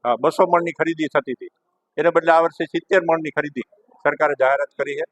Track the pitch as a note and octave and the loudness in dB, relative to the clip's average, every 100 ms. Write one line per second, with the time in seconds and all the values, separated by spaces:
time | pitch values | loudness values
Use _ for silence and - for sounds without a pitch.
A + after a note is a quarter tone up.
0 | B2 A#2 D3 D#3+ F#3 F3 E3+ - D#3+ D#3+ | -2 0 0 0 0 0 0 -4 -4 -2
1 | D3+ D3 C3+ A#2+ F#2 _ _ _ _ - | -6 -6 -12 -12 -14 _ _ _ _ -2
2 | E3 E3 E3 E3 E3 - E3 E3+ _ F#3+ | 0 2 4 4 2 -4 -6 -6 _ 0
3 | E3+ E3 D#3 D3+ D3 C3+ - _ _ _ | 2 -2 -2 -6 -6 -8 -12 _ _ _
4 | D3 C#3+ D3+ C3+ C3 C#3 C#3+ - C#3 C#3+ | -2 0 0 2 2 2 -4 -6 -6 -6
5 | D#3+ | -8